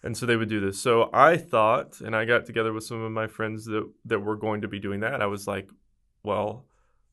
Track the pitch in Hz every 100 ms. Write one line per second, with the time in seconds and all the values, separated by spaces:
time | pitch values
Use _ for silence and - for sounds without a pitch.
0 | - 113 120 117 110 107 98 95 127 117
1 | 110 113 147 165 165 117 107 127 147 -
2 | 107 113 110 120 113 113 113 110 110 117
3 | 113 110 110 - 110 110 113 107 - _
4 | - 110 101 107 110 107 104 104 101 98
5 | 110 135 104 101 101 98 98 _ _ _
6 | _ _ 107 104 104 110 _ _ _ _
7 | _